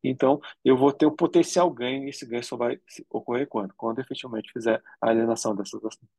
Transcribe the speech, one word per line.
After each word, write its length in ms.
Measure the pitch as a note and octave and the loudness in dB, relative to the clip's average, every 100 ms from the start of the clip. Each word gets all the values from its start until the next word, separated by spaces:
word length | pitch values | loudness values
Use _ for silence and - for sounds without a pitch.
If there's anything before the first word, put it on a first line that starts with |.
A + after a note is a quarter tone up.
então 360 | C3 B2+ C3 C#3+ - - | -2 2 2 2 -2 0
eu 120 | C3 B2+ | 4 6
vou 160 | C#3 | 4
ter 140 | C#3 D3+ | 4 2
um 100 | D3+ | 4
potencial 520 | E3+ F3 E3 F3+ F3 | 2 2 2 2 0
ganho, 340 | C3+ B2 C3+ | 0 -6 -4
e 60 | C#3 | -8
esse 160 | C#3 C3 | -12 -8
ganho 180 | A#2+ | -6
só 120 | A#2+ A#2+ | -6 -4
vai 220 | A#2+ C3+ _ | -4 -4 _
se-, 180 | - - | -20 -10
ocorrer 380 | A2+ A2+ A#2+ C#3+ | -8 -4 -4 -2
quando? 260 | A2+ G2 _ | -4 -6 _
Quando 240 | A2+ A2+ | -6 -6
efetivamente 520 | C3 A#2 B2+ A2 - | -8 -12 -8 -10 -8
fizer 280 | B2 A2+ A2+ - - | -4 0 0 -4 -4
a 100 | A2+ | 0
alienação 460 | A2+ A2+ A2 A2+ G2+ | 2 2 0 -2 -4
dessas 280 | G2 A2 | -8 -10
ações. 260 | A2 - _ | -10 -12 _